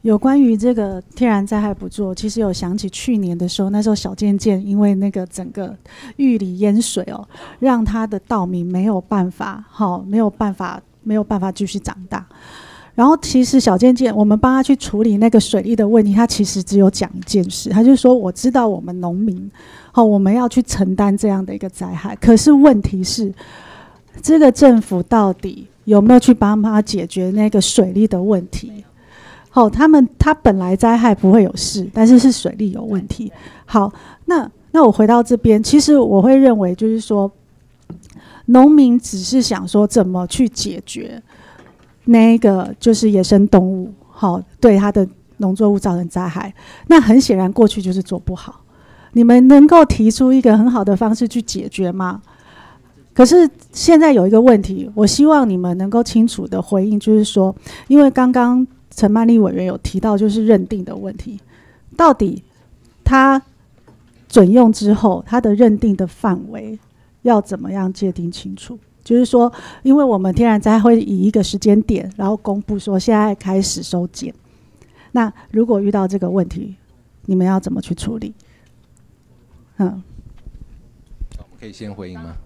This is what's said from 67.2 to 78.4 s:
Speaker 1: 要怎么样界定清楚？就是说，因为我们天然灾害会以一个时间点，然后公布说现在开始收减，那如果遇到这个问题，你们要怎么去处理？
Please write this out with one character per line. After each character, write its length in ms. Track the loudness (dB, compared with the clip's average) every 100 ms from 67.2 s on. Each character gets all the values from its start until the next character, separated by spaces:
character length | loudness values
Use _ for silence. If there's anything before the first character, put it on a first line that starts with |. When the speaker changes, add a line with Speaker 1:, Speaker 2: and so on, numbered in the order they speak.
Speaker 1:
要 200 | -2 -2
怎 180 | -2 -12
么 120 | -10
样 200 | -8 -8
界 200 | -6 -8
定 200 | -6 -10
清 240 | -12 -16 -18
楚？ 220 | -18 -20 _ _
就 120 | -2 0
是 100 | 2
说， 260 | 0 0 -4 -20 -6
因 140 | 0 2
为 80 |
我 140 | 2 0
们 160 | -2
天 140 | 0 0
然 140 | 0
灾 120 | 2
害 60 | 2
会 220 | 4 2
以 200 | 0 -2
一 100 | 0
个 120 | -2
时 140 | -4 -2
间 220 | 2 2
点， 260 | 0 -6 -6 -8
然 120 | -6
后 100 | -6
公 240 | -6 -8
布 180 | -6 -8
说 180 | -4 -4
现 200 | 0 0
在 160 | 0 -4
开 260 | -4 -4
始 220 | -4 -8
收 240 | -8 -8 -8
减， 260 | -10 -16 -16 _ _ _ _ _ _ _
那 200 | -6 -6 -8 _
如 140 | -4 -2
果 160 | 0
遇 100 | -2
到 160 | -2 -4
这 100 | -4
个 120 | -4
问 180 | -4 -6
题， 280 | -8 -14 -18 _ _ _ _ -6
你 100 | -2
们 100 | -2
要 140 | -2
怎 140 | -4
么 80 | -10
去 120 | -8
处 240 | -10 -10 -12
理？ 160 | -14 -18